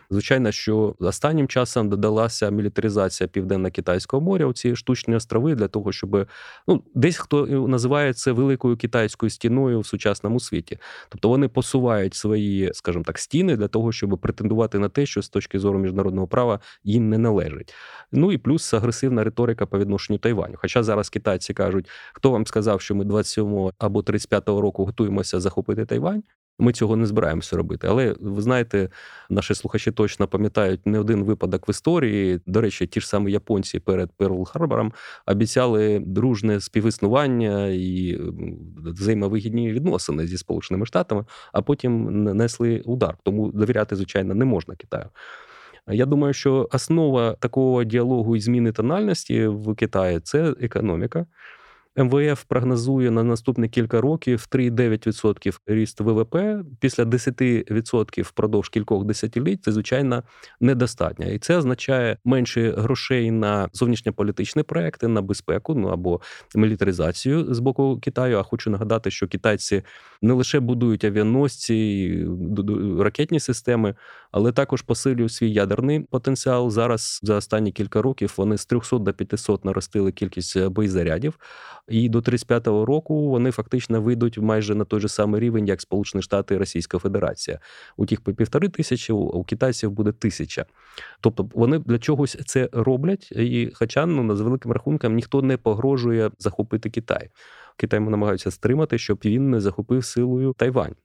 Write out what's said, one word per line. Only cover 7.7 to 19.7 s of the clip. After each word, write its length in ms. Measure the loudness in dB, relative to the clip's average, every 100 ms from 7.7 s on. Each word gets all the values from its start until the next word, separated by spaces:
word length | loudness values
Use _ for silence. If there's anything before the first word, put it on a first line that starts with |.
| 2 2 2 2
це 180 | 0 0
Великою 460 | 2 2 2 2 0
Китайською 520 | 0 0 0 0 -4
стіною 500 | -2 0 2 2 0
в 60 | -2
сучасному 540 | -2 -2 0 -2 -2
світі. 380 | -2 -6 -6 -12 -16 -20 -18
Тобто 200 | -2 2
вони 180 | 2 2
посувають 680 | 0 -2 0 2 0 -2
свої, 580 | -2 -2 0 0 0 -2
скажімо 300 | -4 -4 -4
так, 160 | -4 -8
стіни 380 | -2 0 2 0
для 100 | 0
того, 240 | 0 -2
щоб 280 | -2 -2 -2
претендувати 580 | -4 -2 -2 0 0 0
на 100 | -2
те, 160 | -2 -2
що 160 | -4
з 80 | -4
точки 300 | -4 -4 -2
зору 200 | 0 0
міжнародного 480 | 0 0 -2 -2 -2
права 320 | 0 0 -2 -6 -10
їм 260 | 0 2 2
не 80 | 2
належить. 560 | 2 2 -2 -6 -16 -20 -20 -20 -4
Ну 200 | 2 2
і 60 | 2
плюс 360 | 0 0 2
агресивна 500 | 0 2 0 0 2
риторика 420 | 0 0 0 0
по 140 | 0